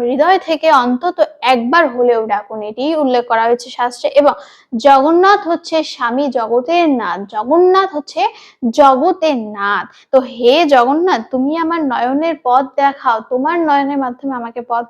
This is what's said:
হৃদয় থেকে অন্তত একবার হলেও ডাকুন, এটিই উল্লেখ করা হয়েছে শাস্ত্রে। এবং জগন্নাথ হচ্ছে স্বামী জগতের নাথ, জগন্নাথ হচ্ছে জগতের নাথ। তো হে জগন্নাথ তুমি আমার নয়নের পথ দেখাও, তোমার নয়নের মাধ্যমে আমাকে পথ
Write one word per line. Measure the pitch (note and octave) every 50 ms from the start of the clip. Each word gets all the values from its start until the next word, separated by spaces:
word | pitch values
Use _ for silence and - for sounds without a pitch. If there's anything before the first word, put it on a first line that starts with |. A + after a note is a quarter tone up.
হৃদয় | A#3+ A#3+ C4 B3+ D4+ F4+ F#4+ F#4
থেকে | - E4 D#4+ - D#4+ D#4+
অন্তত | D4 C4 A#3+ B3 B3 B3 E4+ F4+ F4+ - D#4 - - -
একবার | A#3 B3+ C4 A#3 A#3 B3 D#4 E4+ D#4+
হলেও | C4 A#3+ B3 A#3+ A#3+ A#3 A3+ A3
ডাকুন, | G#3+ G3+ G#3 G#3 - A3 G#3+ G#3
এটিই | G#3+ G#3+ A#3 C4+ D#4 E4
উল্লেখ | D4+ C#4+ B3+ B3 A#3+ B3
করা | B3 A3+ A3+ A3+
হয়েছে | A#3 A#3+ A#3+ - B3+
শাস্ত্রে। | - - A#3+ B3 B3 - - -
এবং | - C#4+ C#4+ C4+ - - - - _ _ _ _ B3+
জগন্নাথ | A3 - C#4 C4+ C4+ C4+ D#4 E4 F4 F#4 G4 G#4 G4+ G4
হচ্ছে | D#4+ E4+ E4 E4 - E4 D#4+ D4+
স্বামী | - - - B3+ A#3 A#3+ C4+ D4 C#4
জগতের | B3 B3 A3+ A3 A#3 B3 B3 C#4 E4+ F4 E4+ D4+
নাথ, | C4+ A#3 G#3 F3+ E3+ F#3+ G3+
জগন্নাথ | G3 A#3 G#3+ A3 B3 D#4 F4 F4+ F#4 F#4 F#4+ G4 F#4+ D4
হচ্ছে | D4 - - - E4 F#4+ A4+ - - - - _ _ C4 A3+
জগতের | A3+ D4 C#4 C4+ C4 B3+ D4+ F#4 F4+ F#4 D#4+ D4 C#4
নাথ। | A#3+ G#3+ G#3+ G#3 G3+ G3+ G3+ G#3 F3+ - - _ _ _ _
তো | - C4
হে | B3 A#3 A3+ A#3 A#3+ A#3+ C#4 E4 F4
জগন্নাথ | C#4+ C#4 B3 A#3+ B3+ C#4+ D#4+ F4 F#4 D4+ A3+ A3 -
তুমি | - B3+ C4 C#4+ D#4
আমার | E4 E4 D#4+ E4+ E4 D4+
নয়নের | C4 A#3 - A#3 B3+ C4+ D4 D#4+ E4+ D#4 - -
পথ | B3 B3 C4 C4+ C4+ -
দেখাও, | C#4+ C#4 C#4 C#4 - - C4 A3+ A3 A3 -
তোমার | B3+ B3+ C4+ D#4 F4 E4+
নয়নের | E4 D4+ C#4 C#4 C#4 C#4 C#4+
মাধ্যমে | C#4 C4+ B3 B3 B3+ C#4 C4+ C4
আমাকে | A#3+ A#3 A#3 A#3 B3
পথ | A#3+ - A#3 A#3 A#3